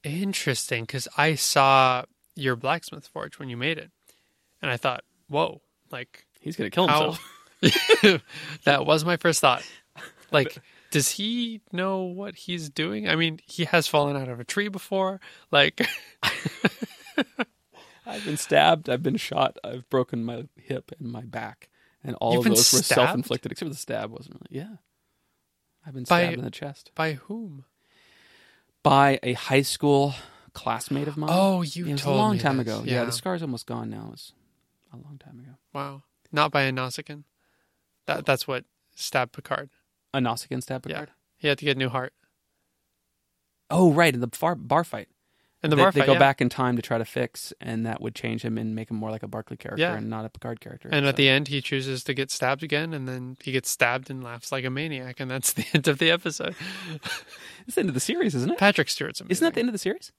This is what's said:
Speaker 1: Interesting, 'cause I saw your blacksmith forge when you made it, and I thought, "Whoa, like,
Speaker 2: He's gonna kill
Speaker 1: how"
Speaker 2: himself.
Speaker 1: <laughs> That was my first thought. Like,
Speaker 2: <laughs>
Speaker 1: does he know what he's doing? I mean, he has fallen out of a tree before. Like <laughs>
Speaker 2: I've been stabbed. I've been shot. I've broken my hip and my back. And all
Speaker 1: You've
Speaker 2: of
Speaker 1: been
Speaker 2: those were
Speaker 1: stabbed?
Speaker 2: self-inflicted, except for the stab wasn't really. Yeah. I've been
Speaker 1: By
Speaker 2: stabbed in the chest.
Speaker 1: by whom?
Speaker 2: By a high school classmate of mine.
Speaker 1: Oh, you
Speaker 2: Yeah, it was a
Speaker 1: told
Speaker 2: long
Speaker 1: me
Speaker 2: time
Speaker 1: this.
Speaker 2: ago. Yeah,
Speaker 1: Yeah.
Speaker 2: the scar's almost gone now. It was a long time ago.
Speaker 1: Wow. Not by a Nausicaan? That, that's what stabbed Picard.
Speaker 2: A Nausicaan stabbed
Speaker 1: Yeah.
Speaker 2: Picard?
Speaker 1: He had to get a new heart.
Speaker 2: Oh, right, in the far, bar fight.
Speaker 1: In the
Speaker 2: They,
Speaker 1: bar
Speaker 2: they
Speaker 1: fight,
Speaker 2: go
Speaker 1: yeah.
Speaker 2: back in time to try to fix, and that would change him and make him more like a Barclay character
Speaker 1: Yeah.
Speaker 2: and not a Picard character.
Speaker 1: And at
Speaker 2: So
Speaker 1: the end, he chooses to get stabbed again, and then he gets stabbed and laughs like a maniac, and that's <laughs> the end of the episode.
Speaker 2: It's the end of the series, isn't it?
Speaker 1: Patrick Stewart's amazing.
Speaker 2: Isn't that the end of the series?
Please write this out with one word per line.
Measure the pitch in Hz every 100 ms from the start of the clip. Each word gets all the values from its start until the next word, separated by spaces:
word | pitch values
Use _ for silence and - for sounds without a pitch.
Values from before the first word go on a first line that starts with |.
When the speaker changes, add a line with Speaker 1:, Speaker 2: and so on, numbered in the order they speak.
Speaker 1:
Interesting, | 147 160 196 190 - 127 - 120 113
'cause | 135 - -
I | 151
saw | 147 - 151 135 135 131 127 123 _ _
your | - 135 120
blacksmith | 131 165 - 151 -
forge | 156 156 -
when | 135
you | 120
made | 135 156
it, | 160 _ _ _ _ _ _ _
and | 147
I | 120
thought, | 135 123 - _ _
"Whoa, | 143 165 - _ _ _
like, | 127 123 - _ _
Speaker 2:
He's | - 160
gonna | 104
kill | 165 175
Speaker 1:
how" | 147 151 165 - - - _
Speaker 2:
himself. | 180 - - 453 214 170 -
Speaker 1:
<laughs> | - - 151
That | - 143 -
was | 156
my | 156 175
first | 170 156
thought. | 143 123 - - _ - - _ _
Like, | 151 131 - _
Speaker 2:
<laughs> | _ _
Speaker 1:
does | 151 139
he | - 208 240 233 220 _
know | 180 185 190
what | 185 180 202
he's | 180 - 175 156
doing? | 139 160 214 208
I | 160
mean, | 165 160 _
he | - 165
has | 175 147
fallen | 156 143 143
out | 127
of | 120
a |
tree | 120 - 208
before. | 196 - 196 190 190 - - _
Like | 147 139 - 240 - - _
<laughs> | - - - - - - - - - - - - 233 _ _ - - - -
Speaker 2:
I've | 214
been | 208 151
stabbed. | - 147 156 165 156
I've | 127
been | - -
shot. | - - 135 -
I've | - 127 123
broken | 135 123 123
my | 117 120 147 _
hip | - 131 - -
and | 123
my | 117
back. | 117 - 110 - - _ _ _
And | 139 -
all | 117
Speaker 1:
You've | 120
Speaker 2:
of |
Speaker 1:
been | 117
Speaker 2:
those | 110 120
were | 127
Speaker 1:
stabbed? | - 127 127
Speaker 2:
self-inflicted, | 180 - 120 -
except | - 160
for |
the | 143
stab | - 113 110
wasn't | 113 - -
really. | - 131
Yeah. | 190 208 _ _ _ _ _ _ _ _ _ _ -
I've |
been | 131
Speaker 1:
By | 123 175
Speaker 2:
stabbed | 175 165
in |
the | -
chest. | - 143 139 -
Speaker 1:
by | - 160
whom? | 143 - 220 214 139 131 _ _ _ _ _ _ _ _ _ _ _
Speaker 2:
By | 147 139 139 135
a | 127
high | 123 - 135
school | 139 - 147 139 143 135 - - -
classmate | - - 113 - 139 147
of | 147
mine. | 151
Speaker 1:
Oh, | 175 196 190
you | 165 165
Speaker 2:
Yeah, | 170
it |
was | 143
a |
Speaker 1:
told | 139 143
Speaker 2:
long | 214
Speaker 1:
me | 202
Speaker 2:
time | 147 131
Speaker 1:
this. | 113
Speaker 2:
ago. | 107 113
Yeah, | 123
Speaker 1:
Yeah. |
Speaker 2:
the | 117
scar's | 117 185 175
almost | 160 117 -
gone | 117 113
now. | 107 107
It |
was | 113 - _ _ _ _ _ _
a | 120
long | 147 139
time | - 123
ago. | 131 127 _
Speaker 1:
Wow. | 143 139 139 _ _ _
Not | 147 151
by | 143
a | 135
Nausicaan? | 131 127 123 - 147 147 _ _ _ _ _ _ _ -
That, | 147
that's | 147 135 -
what | 127 - _ _ -
stabbed | - 135 123
Picard. | - - 135 139 _ _ _ _
Speaker 2:
A | 139
Nausicaan | 123 117 - 127
stabbed | - 131 -
Speaker 1:
Yeah. | 156
Speaker 2:
Picard? | 151 _ _ _
Speaker 1:
He | 151
had | 139
to | 143
get | 135
a |
new | 131
heart. | 131 127 _ _ _ _ _ _ _ _ _ _ _ _ _ _ _ _
Speaker 2:
Oh, | 160 180
right, | 147 165
in | 127
the | 120
far, | - 160
bar | 156 117 143
fight. | 170 113 98 _ _ _ _ _
Speaker 1:
In | 151
the | 147
Speaker 2:
They, |
Speaker 1:
bar | 185
Speaker 2:
they | 143
Speaker 1:
fight, | 139
Speaker 2:
go |
Speaker 1:
yeah. | 135
Speaker 2:
back | 139 135
in | 123
time | - 127 120
to |
try | - 117
to |
fix, | 113 127 120 - - -
and | - 113
that | 113 110
would | 117
change | 110 120 113
him | 120 113
and | 113
make | 110 113
him | 113
more | 110
like | 110
a | 104
Barclay | 110 - 120
character | - -
Speaker 1:
Yeah. | 170
Speaker 2:
and | 110 110
not | 113
a | 110
Picard | - 120 117
character. | - 123 -
Speaker 1:
And | 151 139
at |
Speaker 2:
So | 135
Speaker 1:
the | 135
end, | 135 143
he | 139
chooses | - 135 131 127
to | -
get | 135 135
stabbed | - 127 139
again, | 156 147 160
and | 156 131
then | 127 127 127
he | -
gets | 131 -
stabbed | - 120 127 131
and | 131
laughs | 123 120 -
like | 135
a | 131
maniac, | 131 160 139 127 127
and | 131
that's | 131 -
<laughs> |
the | - -
end | 156 139
of | 143
the | 165
episode. | 170 170 151 165 180 180 190 180 156 - - - - - - -
Speaker 2:
It's |
the | -
end | 190
of |
the | 127
series, | - 339 226
isn't | 139 135
it? | 349
Speaker 1:
Patrick | 196 202 151
Stewart's | - - -
amazing. | -
Speaker 2:
Isn't | 180
that | 165
the | -
end | 240
of |
the | 208
series? | 185 339 -